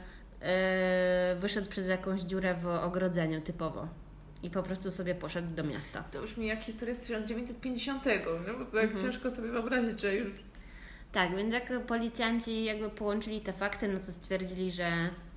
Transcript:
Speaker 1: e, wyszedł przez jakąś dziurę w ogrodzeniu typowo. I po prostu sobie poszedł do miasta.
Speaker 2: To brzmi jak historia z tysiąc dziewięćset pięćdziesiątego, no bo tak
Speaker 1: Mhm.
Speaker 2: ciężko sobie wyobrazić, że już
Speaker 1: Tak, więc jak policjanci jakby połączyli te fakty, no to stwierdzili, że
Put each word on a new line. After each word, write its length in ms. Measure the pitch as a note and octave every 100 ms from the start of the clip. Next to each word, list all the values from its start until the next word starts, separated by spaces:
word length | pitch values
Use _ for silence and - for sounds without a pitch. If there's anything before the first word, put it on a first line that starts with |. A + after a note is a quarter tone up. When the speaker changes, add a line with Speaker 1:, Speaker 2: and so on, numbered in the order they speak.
| - - - -
Speaker 1:
e, 920 | - F#3 F#3+ F#3 F#3 F#3 F3+ F3+ F3+ F3+
wyszedł 280 | G3+ G#3 G3
przez 180 | G3+ F#3
jakąś 320 | F#3 F#3+ F#3+
dziurę 340 | F3 F#3+ F#3
w 120 | E3+ F3
ogrodzeniu 720 | E3+ F3 F#3 F#3 E3+ D#3+ D#3
typowo. 480 | D#3 E3+ D#3+ - D#3+ - - - - -
I 80 | F3+
po 120 | F#3
prostu 280 | F#3 F#3 G3
sobie 240 | F3+ F3+
poszedł 400 | F3+ D#3 F3 E3+
do 100 | D#3+
miasta. 400 | D3+ - - - -
Speaker 2:
To 100 | C#3+
brzmi 240 | A3 A#3 G#3+
jak 140 | A3
historia 340 | - A3 A#3+
z 60 | A#3+
tysiąc 280 | - A3 G#3+
dziewięćset 320 | A#3 A#3+ A#3
pięćdziesiątego, 720 | C4 A#3+ C4+ C4+ B3+ G3+ E3+ E3 F#3
no 120 | B3
bo 60 |
tak 200 | B3 A3
Speaker 1:
Mhm. 180 | A3 G#3
Speaker 2:
ciężko 280 | B3+ B3 B3+
sobie 180 | A#3+ A3+
wyobrazić, 520 | A#3+ A3+ B3+ A3+ A3
że 140 | G3+
już 160 | G3+ G3+ - - - - - - - -
Speaker 1:
Tak, 240 | G3+ F3+ F#3+
więc 180 | A3
jak 320 | A#3+ B3 B3 A#3+
policjanci 800 | A#3 A3+ A#3 A3+ A#3 A3+ A3
jakby 260 | A3 G#3+ G#3+
połączyli 500 | - G#3 G#3+ A3 G#3+
te 120 | G3+
fakty, 360 | F#3 G3+ - G#3
no 60 | F#3+
to 60 | F#3
stwierdzili, 580 | F3 - F#3+ F#3 F#3 F#3
że 380 | F3 F3 E3+ F3 F3 -